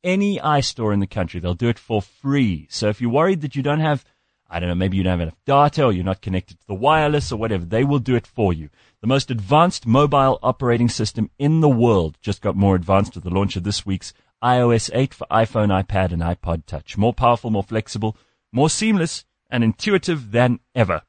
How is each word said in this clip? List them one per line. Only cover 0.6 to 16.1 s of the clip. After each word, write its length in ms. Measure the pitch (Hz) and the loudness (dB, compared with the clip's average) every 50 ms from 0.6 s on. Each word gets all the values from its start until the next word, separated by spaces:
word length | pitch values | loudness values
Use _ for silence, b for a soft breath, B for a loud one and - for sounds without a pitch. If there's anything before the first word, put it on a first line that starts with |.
| 127 - - - 113 107 | 0 -2 -4 -2 -2 0
in 80 | 104 101 | 2 0
the 60 | 95 | 0
country, 340 | - - 110 90 82 - 87 | -2 -2 -6 -6 -4 -6 -6
they'll 140 | 82 90 90 | -4 -4 -2
do 140 | 85 117 117 | 0 0 -2
it 80 | 117 - | -2 -2
for 240 | _ - 113 104 | _ -4 -4 -4
free. 640 | 95 _ _ _ - 135 139 143 131 107 87 76 76 _ | -4 _ _ _ -4 -2 2 2 2 2 0 -4 -8 _
So 180 | - - 113 104 | -8 -2 -2 -2
if 100 | 104 - | 0 0
you're 100 | 123 120 | -2 0
worried 300 | 117 143 165 190 196 160 | 2 2 2 2 0 -2
that 160 | 147 139 - | -4 -6 -6
you 60 | 143 | -4
don't 180 | 127 143 147 156 | -2 -2 0 0
have, 240 | 156 156 147 131 _ _ _ _ _ _ _ _ _ _ | 0 0 0 -2 _ _ _ _ _ _ _ _ _ _
I 100 | 82 85 | -6 -4
don't 80 | 87 87 | -2 -2
know, 60 | 87 | 0
maybe 240 | 90 92 95 92 95 | 0 0 0 0 0
you 40 | |
don't 100 | 92 92 | 0 0
have 80 | 90 85 85 80 | 0 0 -2 -6
enough 160 | - _ _ | -8 _ _
data 380 | - 139 139 143 147 - 156 135 | 0 4 4 4 2 2 2 2
or 80 | 123 | 2
you're 120 | 101 90 87 | 2 0 -2
not 160 | 95 92 _ | -4 -4 _
connected 400 | - 101 95 92 - _ 85 _ | -4 -4 -4 -4 -6 _ -20 _
to 60 | _ | _
the 80 | - 101 | -12 -8
wireless 580 | 95 117 143 156 156 151 147 151 147 - - | -2 0 2 2 2 2 0 0 -2 -2 -4
or 40 | 127 104 | -6 -6
whatever, 260 | 110 110 107 92 85 | -4 -4 -4 -4 -4
they 200 | 82 107 113 135 | -2 -2 0 0
will 140 | 139 143 143 | 0 0 -2
do 160 | 113 127 127 | 0 0 0
it 120 | 120 - | -2 -2
for 260 | - _ - 107 95 | -6 _ -2 0 0
you. 160 | 87 78 76 73 b b b b b b | 0 -2 -6 -16 b b b b b b
The 60 | - | -2
most 240 | 113 131 139 - - | 0 0 0 0 -2
advanced 560 | 127 113 98 92 143 156 170 185 - - - | -6 -6 -2 2 4 4 4 2 0 -4 0
mobile 520 | 117 113 135 147 143 147 139 135 135 131 - | 2 4 4 4 4 2 2 2 2 0 0
operating 460 | - 127 127 _ 131 123 117 113 123 117 | -2 -4 -2 _ 0 0 2 2 2 0
system 400 | - - 110 101 - 117 107 - _ _ | 0 -2 -6 -6 -4 -4 -6 -6 _ _
in 220 | 139 147 160 160 | 0 0 2 4
the 80 | 160 147 | 4 4
world 500 | 131 113 120 120 110 95 82 78 73 _ | 4 4 4 4 4 2 0 -2 -6 _
just 220 | _ 107 98 - | _ -6 -6 -4
got 120 | - 104 - | -4 -4 0
more 180 | 98 101 98 95 | 2 2 4 2
advanced 400 | 92 85 90 95 98 101 - - | 2 2 2 2 2 2 0 -6
with 100 | 90 87 | -12 -8
the 60 | 90 | -4
launch 260 | 87 95 101 95 - | -2 -2 -2 -2 -4
of 60 | 98 87 | -6 -6
this 220 | 104 104 - - | -4 -6 -6 -4
week's 260 | 101 95 95 - - _ _ _ _ _ _ | -6 -6 -6 -6 -14 _ _ _ _ _ _
I 160 | 120 123 127 127 | 0 2 2 4
O 100 | 123 120 | 4 4
S 200 | 117 113 - - | 2 2 0 -2
eight 220 | - 123 135 139 - | -2 -2 -2 -2 -4
for 120 | - - _ | -12 -8 _
iPhone, 380 | 80 113 113 - - 117 107 104 | 0 0 0 0 0 0 2 2
iPad, 440 | 95 95 92 - 104 95 92 85 | 2 0 0 -2 -2 0 0 0